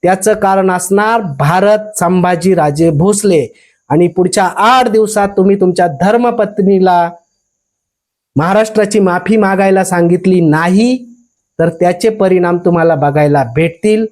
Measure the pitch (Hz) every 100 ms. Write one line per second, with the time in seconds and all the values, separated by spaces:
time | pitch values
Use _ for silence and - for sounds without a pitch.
0 | 175 190 214 214 196 196 190 180 - 196
1 | 214 233 196 135 143 180 202 214 - -
2 | 175 180 180 175 175 175 151 147 165 147
3 | 185 208 202 165 120 - _ _ _ 151
4 | 175 170 180 208 185 170 214 254 247 214
5 | 208 214 202 202 190 202 185 180 175 139
6 | 185 233 240 233 196 - 190 196 185 175
7 | 170 175 _ _ _ _ _ _ _ _
8 | _ _ _ 139 165 196 220 214 208 214
9 | 190 180 175 220 196 190 190 190 185 180
10 | 170 180 185 185 165 151 170 190 240 254
11 | - - _ _ _ - 165 165 180 175
12 | 220 214 190 185 175 175 175 175 165 156
13 | 143 147 147 143 123 120 165 165 214 214
14 | 220